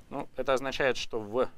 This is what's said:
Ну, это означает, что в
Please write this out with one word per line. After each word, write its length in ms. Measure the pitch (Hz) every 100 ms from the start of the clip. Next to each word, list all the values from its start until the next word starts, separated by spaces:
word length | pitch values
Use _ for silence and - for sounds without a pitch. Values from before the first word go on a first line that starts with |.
| -
Ну, 220 | 135 - -
это 180 | 127
означает, 420 | 123 135 - 135 117
что 240 | - 117
в 280 | 104 120 123